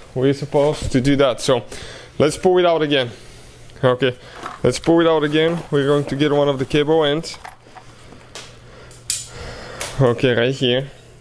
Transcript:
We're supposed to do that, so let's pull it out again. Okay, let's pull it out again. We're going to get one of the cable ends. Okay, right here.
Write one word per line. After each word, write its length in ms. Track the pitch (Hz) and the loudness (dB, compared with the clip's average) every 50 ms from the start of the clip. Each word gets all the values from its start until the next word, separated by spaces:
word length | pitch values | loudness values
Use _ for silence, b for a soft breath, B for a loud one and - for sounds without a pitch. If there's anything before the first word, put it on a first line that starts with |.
| - - - | -20 -10 -6
We're 180 | 131 131 139 139 | -2 0 0 0
supposed 580 | 139 147 135 - 147 139 151 143 - - - | 0 -4 -2 0 0 2 2 0 -2 -4 -2
to 100 | - 131 | -2 0
do 140 | 123 139 143 | 2 2 2
that, 260 | 135 139 131 113 - | 4 2 2 2 -2
so 240 | - - 131 120 - B B B B B B B B B B - | 0 0 0 0 0 B B B B B B B B B B 0
let's 180 | 135 156 147 - | 0 0 0 0
pull 220 | - 185 180 180 | 2 2 4 4
it 60 | 175 | 4
out 180 | 170 165 156 156 | 4 2 2 2
again. 260 | 147 147 135 123 120 B B B B B B B B B B B B - - - | 2 2 0 0 -2 B B B B B B B B B B B B -8 0 0
Okay, 320 | 127 123 123 135 127 123 B B B B B B B B B - | 2 2 2 0 -2 -2 B B B B B B B B B 0
let's 140 | 127 127 - | 0 0 0
pull 220 | - 165 165 170 | 0 2 4 4
it 60 | 165 165 | 4 4
out 160 | 160 156 147 | 4 2 2
again. 400 | 147 147 156 160 165 170 165 147 - | 0 2 2 2 2 0 -2 -6 -2
We're 160 | 147 143 135 139 | -2 0 2 2
going 180 | 143 147 139 | 2 0 0
to 100 | - 135 | -2 -2
get 160 | 139 139 139 | 0 0 2
one 160 | 143 147 143 143 | 2 2 2 2
of 120 | 139 131 | 0 -2
the 60 | 135 | -4
cable 380 | - - 151 147 147 160 160 156 | -2 0 0 2 2 2 2 2
ends. 360 | 143 147 160 160 - - - - - - - - - - - - - - - - - - - - - - - - B B B B B B B B B B B B - - - - B B B B B B B B B B B B - - - | 2 0 -2 -4 -8 -14 -16 -18 -20 -20 -20 -20 -20 -20 -20 -20 -20 -20 -20 -20 -20 -20 -20 -20 -20 -18 -18 -18 B B B B B B B B B B B B -8 -8 -8 -8 B B B B B B B B B B B B -8 0 2
Okay, 340 | 135 120 120 - 131 127 120 | 2 2 2 0 -2 -2 0
right 200 | 110 120 127 135 | 0 0 0 0
here. 360 | 135 135 123 123 131 147 143 B B B B B B | -2 -2 0 0 -2 -2 -6 B B B B B B